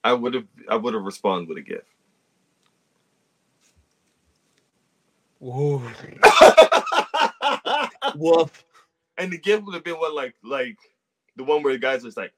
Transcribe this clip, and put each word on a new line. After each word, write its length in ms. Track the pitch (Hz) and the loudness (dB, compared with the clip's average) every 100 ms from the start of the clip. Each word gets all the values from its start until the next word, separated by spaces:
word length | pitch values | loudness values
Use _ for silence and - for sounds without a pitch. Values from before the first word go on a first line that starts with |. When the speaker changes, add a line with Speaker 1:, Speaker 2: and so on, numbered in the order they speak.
Speaker 1:
I 80 | 113 | 0
would 220 | 123 120 | 0 -2
have, 120 | 127 110 _ - | -6 -10 _ -6
I 80 | 110 | -4
would 180 | 117 | -2
have 100 | 110 | -6
responded 440 | 98 - 101 92 82 | -8 -4 -2 -2 -6
with 100 | 80 | -14
a 40 | |
gif. 220 | - - _ _ _ _ _ _ _ _ _ _ _ _ _ _ _ _ _ _ _ _ _ _ _ _ _ _ _ _ _ _ _ _ _ _ _ _ | -12 -14 _ _ _ _ _ _ _ _ _ _ _ _ _ _ _ _ _ _ _ _ _ _ _ _ _ _ _ _ _ _ _ _ _ _ _ _
Speaker 2:
Ooh. 400 | 127 127 147 139 120 113 - - | -10 -4 -2 -2 -8 -16 -20 4
Speaker 1:
<laughs> 1900 | 427 - 640 - - - - 320 - 320 311 - - - - 294 269 - 277 151 | 4 8 8 10 6 4 0 -2 -2 -2 -4 -2 -4 -4 -4 -4 -4 -6 -8 -4
Speaker 2:
Woof. 500 | 160 165 156 - _ _ _ _ _ - | 2 2 2 -6 _ _ _ _ _ -10
Speaker 1:
And 140 | 185 | -8
the 60 | 165 | -6
gif 240 | 196 214 | 0 -2
would 100 | 202 | -2
have 100 | 175 | -12
been 120 | 165 165 | -10 -6
one 160 | 160 151 | -6 -6
like, 200 | 127 _ | -10 _
like 340 | 107 139 127 104 _ _ _ _ _ - | -10 -8 -8 -10 _ _ _ _ _ -10
the 80 | |
one 200 | 131 151 | -2 0
where 100 | 143 | 0
the 60 | 131 | -2
guy's 240 | 131 131 | -2 -4
just 140 | 117 107 | -8 -12
like 160 | 82 | -14